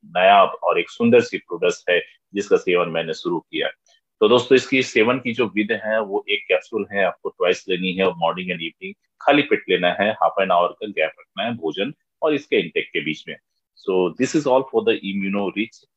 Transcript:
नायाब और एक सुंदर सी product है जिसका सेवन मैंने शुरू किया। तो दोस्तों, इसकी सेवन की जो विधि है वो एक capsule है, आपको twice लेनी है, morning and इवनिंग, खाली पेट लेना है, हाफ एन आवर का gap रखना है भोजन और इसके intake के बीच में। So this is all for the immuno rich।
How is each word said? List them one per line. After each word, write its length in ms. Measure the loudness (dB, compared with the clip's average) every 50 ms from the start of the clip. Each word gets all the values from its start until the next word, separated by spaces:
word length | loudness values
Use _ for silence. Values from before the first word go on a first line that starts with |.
| _
नायाब 440 | -6 -2 4 6 8 8 8 6 4
और 320 | 2 -2 -2 0 0 0
एक 100 | -2 -4
सुंदर 300 | -6 -2 2 6 6 6
सी 180 | 4 4 -6 -10
product 520 | _ _ -8 -2 -2 -2 -2 -2 -2 0
है 120 | 0 0 0 -4 _ _ _ _ -6
जिसका 220 | -6 0 2 2
सेवन 320 | 2 2 2 0 0 0 0
मैंने 260 | -2 -6 -4 -4 -8
शुरू 240 | -8 -4 -4 -4 -4
किया। 300 | -6 _ -6 -4 -4 -4 -6 _ _ _ _ _ _ _ _ _
तो 80 | 4 4
दोस्तों, 280 | 4 4 4 6 4
इसकी 260 | 4 4 2 0 0 0
सेवन 360 | 0 2 2 2 2 2 -2
की 140 | -4 -6 -2
जो 140 | -2 -4
विधि 280 | -2 0 -2 -2 -2 -2
है 260 | -4 -2 -2 -2 -2
वो 240 | -2 -2 -4 -6 -2 -4
एक 160 | -6 -6 0 0
capsule 380 | 0 0 0 -4 -6 -6 -6 -4 -2
है, 120 | 0 0
आपको 240 | 0 0 _ _ -12
twice 400 | -6 _ 0 0 0 0 -2 -6
लेनी 240 | -4 -2 -2 -4 -2
है, 160 | 0 0 0
morning 420 | 0 -2 -4 -4 -4 -4 -6 -8
and 100 | -8 -8
इवनिंग, 340 | -8 -12 -12 _ -16 -16 -16 _ _ _ _ _
खाली 220 | 0 2 2 2 2
पेट 220 | 2 0 -2 0 0
लेना 240 | 0 2 2 0 0
है, 200 | 2 0 -2 0
हाफ 220 | 0 0 0 0 0
एन 100 | 0 2
आवर 180 | 2 2 2 0
का 180 | -4 _ -12
gap 260 | -10 -4 -4 -4 -4 -4 _
रखना 240 | -20 _ _ -6 -6
है 100 | -6 -6
भोजन 400 | -6 -6 -8 -4 -4 -6 -6 -6 _ _ _ _ _ -2
और 120 | -2 -2
इसके 220 | -2 -4 _ 0
intake 340 | 0 0 -2 -6 -6 -8 -4 -6
के 80 | -6
बीच 240 | -4 -4 -8 -8 -10 -16
में। 80 | -16 -16 _ _ _ _ _ _ _ _ -6 -2
So 240 | 0 0 0 0 0 -2
this 160 | -4 0 0
is 100 | -2 0
all 160 | 2 2 2 0 0 -2
for 120 | 0 2 2
the 100 | 0 0 -4 -6 -6
immuno 340 | -4 -4 -2 -2 -2 -4
rich। 380 | -4 -4 -4 -6 -6 -8 -20 _ _ _